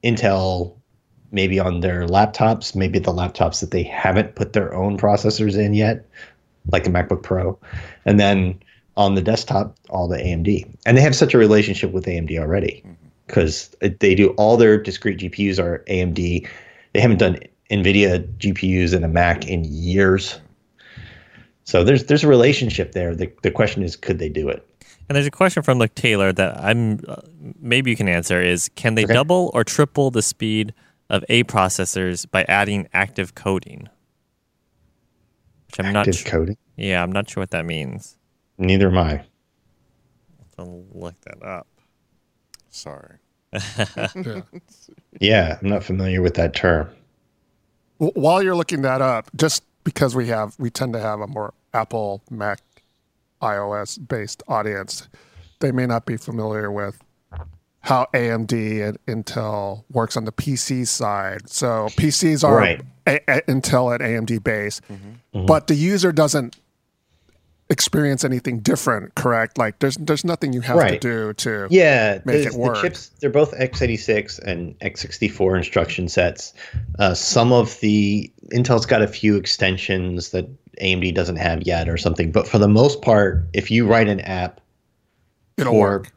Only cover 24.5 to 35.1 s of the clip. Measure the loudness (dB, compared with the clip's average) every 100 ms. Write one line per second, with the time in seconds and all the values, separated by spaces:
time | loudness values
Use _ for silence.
24.5 | -6 _ _ _ _ -4 -2 -2 2 0
25.5 | 2 0 2 2 2 0 4 2 2 0
26.5 | 0 0 2 2 -2 -6 -14 -16 -20 -20
27.5 | -14 -2 0 2 0 0 0 0 0 2
28.5 | 0 -4 -4 -2 0 2 2 4 2 2
29.5 | 0 -2 0 0 2 0 0 -2 -4 -4
30.5 | -2 -4 -8 _ _ _ -4 2 0 2
31.5 | 2 0 0 -4 -2 -4 -4 -2 -2 2
32.5 | 2 2 -2 -4 -2 -2 -4 -8 -6 -4
33.5 | -4 -6 -20 -20 _ _ _ _ _ _
34.5 | _ _ _ _ _ _